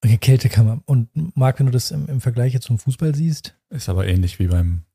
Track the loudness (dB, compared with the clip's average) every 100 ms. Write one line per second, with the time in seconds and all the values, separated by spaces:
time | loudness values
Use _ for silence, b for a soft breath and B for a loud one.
0 | 4 2 4 4 4 2 2 0 0 0
1 | 0 -6 -6 0 0 2 0 0 -2 -6
2 | -6 -4 -2 0 0 -2 -2 -4 -2 -2
3 | -2 0 -2 -4 -8 _ _ -12 -4 -2
4 | 0 2 0 -2 0 2 0 -2 -8